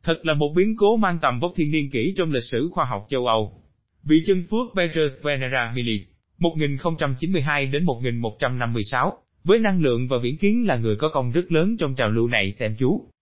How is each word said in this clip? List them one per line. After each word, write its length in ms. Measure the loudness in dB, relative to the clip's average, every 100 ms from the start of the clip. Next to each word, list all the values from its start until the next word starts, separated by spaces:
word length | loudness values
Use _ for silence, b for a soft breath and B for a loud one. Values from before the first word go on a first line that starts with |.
Thật 160 | -2 -2
là 120 | 0
một 180 | 0 2 2
biến 200 | 0 2
cố 200 | 4 4
mang 220 | 2 0
tầm 180 | -2 0
vóc 120 | -4 -2
thiên 140 | 0
niên 200 | 0 -2
kỷ 240 | -2 -2 -2
trong 160 | -2
lịch 120 | -2
sử 240 | -2 -4 -2
khoa 120 | -2
học 220 | -2 -4 -4
châu 180 | -2 0
Âu. 360 | 0 -2 -10 _ _ _ _
Vị 180 | 2 4 4
chân 180 | 0 0
phước 160 | -2 -2 -2
Petrus 360 | -2 0 -2 -2
Venera 500 | -4 -2 -2 -2 -2
Miles, 260 | -2 -2 -4 -6 _ _ _
một 160 | -2 0
nghìn 200 | -2 -2
không 200 | -4 -2
trăm 160 | -2 -2
chín 140 | -2
mươi 100 | 0
hai 240 | 0 -2 -2
đến 180 | 0
một 160 | 0 -2
nghìn 160 | -4 -2
một 180 | -6 -4
trăm 200 | -4 -2
năm 140 | -2
mươi 100 | -2 -2
sáu, 280 | -2 -2 -4 _ _
với 140 | 2 4
năng 220 | 4 2
lượng 280 | 2 2 0
và 100 | 0
viễn 200 | -2 0
kiến 280 | 2 2 2
là 100 | 0
người 200 | 0 0
có 120 | 0
công 240 | 0 0
rất 200 | -2 2
lớn 240 | 2 2 0
trong 180 | -2
trào 160 | 0 0
lưu 180 | 2 2
này 240 | 2 0
xem 240 | -2 -4 0
chú. 320 | 0 0 -4 _